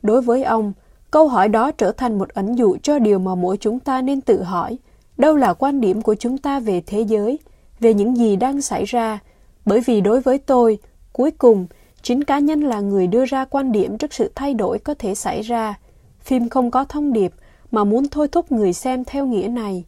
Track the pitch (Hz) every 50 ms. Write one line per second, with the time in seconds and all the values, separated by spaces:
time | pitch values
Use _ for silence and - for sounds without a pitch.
0 | - 208 214 262 254 240 233 254 269 - 226 226 214 208 196 _ _ _ _ _
1 | _ _ - 302 320 302 254 214 185 220 208 220 226 277 - _ 226 180 214 -
2 | 262 240 220 202 190 - - - 196 202 240 240 247 202 - - - - 294 294
3 | 233 214 208 190 185 185 185 180 180 180 190 202 - 214 220 254 - - 262 262
4 | 262 254 285 269 269 - 220 190 185 175 190 175 170 - 226 254 _ _ _ _
5 | _ _ _ - 254 302 311 294 262 208 175 - - 277 285 277 233 196 185 208
6 | 226 - 214 214 - 240 254 269 - 294 277 277 240 214 190 180 170 - 196 202
7 | 226 202 220 208 202 220 269 302 _ _ - _ _ _ - - 226 233 220 202
8 | 202 226 254 240 240 220 202 185 233 262 277 277 277 - 220 175 190 202 - 240
9 | 226 220 214 202 _ _ _ _ _ _ _ _ _ 208 202 233 240 269 240 208
10 | 190 196 220 262 254 269 254 277 - - 277 247 240 226 220 208 - - _ _
11 | - _ _ - 254 311 311 - - 247 226 196 180 170 - _ - _ _ _
12 | - - 240 262 285 - 277 285 285 285 311 294 294 285 233 208 202 202 202 196
13 | 185 180 175 233 262 247 277 269 262 269 - 277 277 262 226 214 185 180 196 220
14 | - 302 - - 233 - - - 269 285 285 220 208 180 180 208 - - 294 -
15 | - 208 190 - - 202 - - 214 220 240 233 220 220 208 - _ _ _ -
16 | _ - _ _ - - 269 254 240 233 - 269 247 240 - 247 277 277 - 294
17 | 294 294 254 220 196 175 - - - - - _ _ - - 220 208 202 214 240
18 | 277 285 - 302 302 285 - 339 339 - 285 226 214 185 180 - - 262 254 254
19 | 254 - - 277 277 262 240 202 180 202 240 240 220 202 190 180 175